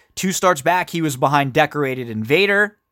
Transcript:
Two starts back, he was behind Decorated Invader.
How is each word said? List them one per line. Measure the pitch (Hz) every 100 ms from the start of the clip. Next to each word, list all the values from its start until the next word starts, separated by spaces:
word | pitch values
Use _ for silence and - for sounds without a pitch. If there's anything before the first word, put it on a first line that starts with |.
| _
Two | - 190
starts | 175 185 156
back, | 147 180 175
he | 170
was | 160 127
behind | 139 147 139
Decorated | 147 151 147 139 127 120
Invader. | 107 110 160 202 202 208 - _